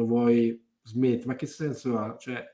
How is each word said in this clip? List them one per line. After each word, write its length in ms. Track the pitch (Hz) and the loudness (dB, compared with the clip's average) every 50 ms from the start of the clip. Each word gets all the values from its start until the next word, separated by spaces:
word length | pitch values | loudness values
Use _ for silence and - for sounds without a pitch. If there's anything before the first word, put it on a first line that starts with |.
| 117 | 0
vuoi 580 | 113 117 120 120 120 117 117 117 117 117 - _ _ _ _ _ | 2 2 4 4 6 6 6 4 2 0 -4 _ _ _ _ _
smettere? 420 | 113 110 120 127 127 117 - - 127 | -8 -2 0 2 2 2 0 -2 -6
Ma 80 | 131 | -6
che 120 | - 156 - | -6 -8 -10
senso 500 | - - 156 147 123 - - 131 117 110 | -8 -6 -6 -6 -6 -4 -4 -2 -2 -2
ha?" 180 | 107 110 113 - | -2 -6 -8 -10
Cioè, 240 | - 127 123 117 - - | -10 -10 -10 -10 -10 -12